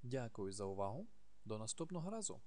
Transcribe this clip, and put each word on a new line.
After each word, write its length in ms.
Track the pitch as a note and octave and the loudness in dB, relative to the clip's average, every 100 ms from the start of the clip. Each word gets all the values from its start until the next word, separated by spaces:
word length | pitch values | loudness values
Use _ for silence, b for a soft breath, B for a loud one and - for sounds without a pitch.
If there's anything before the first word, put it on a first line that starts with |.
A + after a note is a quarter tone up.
Дякую 500 | B2 C3 A#2 - G2 | 2 0 0 0 0
за 120 | G2 | 2
увагу. 440 | G2 G2 G2 A#2+ A3+ - - - | 0 4 2 2 -4 -6 -8 -8
До 140 | - G#2+ | -2 0
наступного 520 | A2+ - E3 F3 E3 | 0 0 0 0 0
разу. 320 | A3 G#3 F#2+ | 0 0 -2